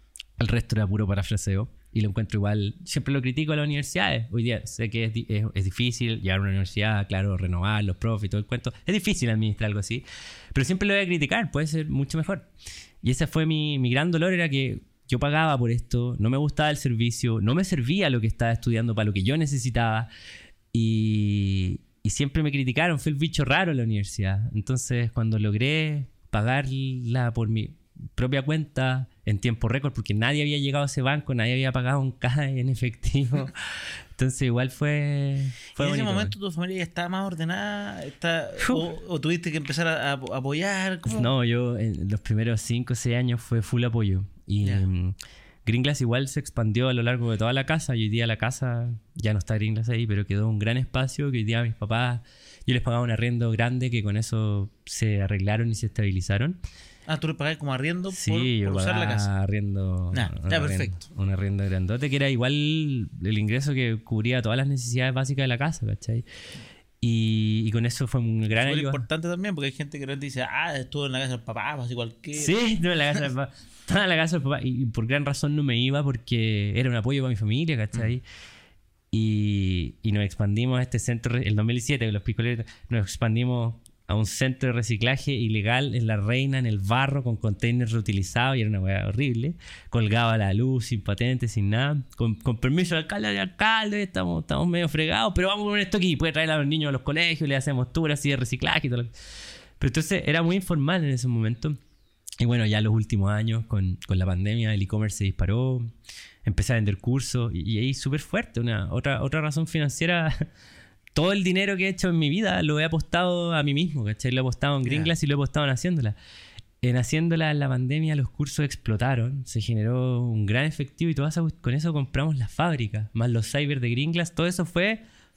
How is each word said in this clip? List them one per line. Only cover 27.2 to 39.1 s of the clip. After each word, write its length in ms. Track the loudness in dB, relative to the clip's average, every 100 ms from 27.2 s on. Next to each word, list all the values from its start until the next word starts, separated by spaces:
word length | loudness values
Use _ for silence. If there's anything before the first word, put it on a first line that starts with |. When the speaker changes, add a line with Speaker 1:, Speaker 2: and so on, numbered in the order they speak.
| 0
Speaker 1:
por 160 | 0 0
mi 220 | 0 -2 -8 _ -18 -10 -4
propia 280 | 0 0
cuenta 640 | 0 0 -2 -2 0 0 -4 _ -2
en 140 | 0
tiempo 280 | 0 0 0
récord, 240 | 0 -2
porque 200 | -4 -2
nadie 280 | 0 2 2
había 160 | 0 0
llegado 260 | 0 0
a 20 | -2
ese 160 | 0
banco, 320 | 0 0 -2
nadie 200 | 0 0
había 180 | 0 0
pagado 280 | 0 0 0
un 120 | -2
cae 460 | -2 -2 0 0 0
en 100 | 0
efectivo. 800 | 0 -2 -2 0 2 2 0 -2 -8 -10 -10
Speaker 2:
<laughs> 300 | -12 -14 -10
Speaker 1:
Entonces, 300 | -2 -2 0
igual 260 | 0 2 0
fue, 640 | -2 -2 0 0 0 0 -2 -2 -6 -10 -4
fue 100 | -2
Speaker 2:
¿Y 40 |
en 40 | 0
ese 80 |
Speaker 1:
bonito, 100 | 0
Speaker 2:
momento 240 | 0 -2 -4
Speaker 1:
igual. 140 | -6
Speaker 2:
tu 40 | -4
familia 220 | -4 -4
ya 60 |
estaba 260 | -6 -4 -4
más 160 | -4 -4
ordenada? 800 | -4 -4 -4 -4 -6 -8 -10 -12
Está, 440 | -4 -2 -2 -2 -4
Speaker 1:
Uf. 140 | 0
Speaker 2:
o, 260 | 0 -2 -6
o 140 | -6